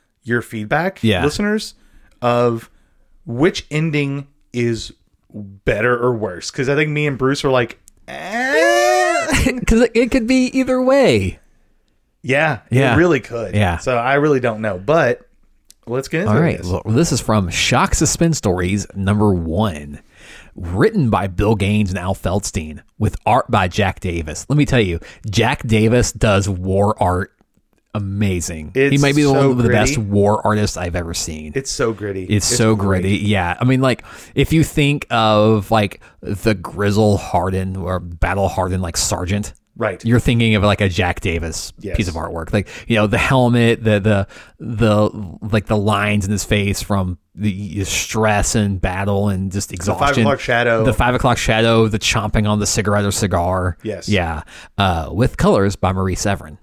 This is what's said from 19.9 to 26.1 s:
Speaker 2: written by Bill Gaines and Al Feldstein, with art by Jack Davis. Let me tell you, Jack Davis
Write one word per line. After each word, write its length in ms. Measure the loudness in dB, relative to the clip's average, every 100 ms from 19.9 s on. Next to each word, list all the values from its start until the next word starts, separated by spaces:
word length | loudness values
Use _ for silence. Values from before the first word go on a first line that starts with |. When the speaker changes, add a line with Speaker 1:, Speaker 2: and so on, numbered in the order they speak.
| -16 _ _ -20 -20 -20 -12
Speaker 2:
written 540 | -6 0 0 2 0
by 180 | 0 -2
Bill 280 | 0 0 2
Gaines 340 | 2 0 0
and 100 | -2
Al 160 | -4 -4
Feldstein, 680 | -2 -2 -4 -8 -8 -14 -16 -4
with 180 | -4 -2 0
art 240 | 0 2
by 180 | 0 0
Jack 300 | 0 -2 -2
Davis. 440 | -6 -6 -6 -8 -2
Let 80 | 0
me 80 | 2
tell 160 | 2
you, 180 | 2 -2 -8 -14 -4
Jack 360 | 0 0 0 0
Davis 440 | 2 4 4 0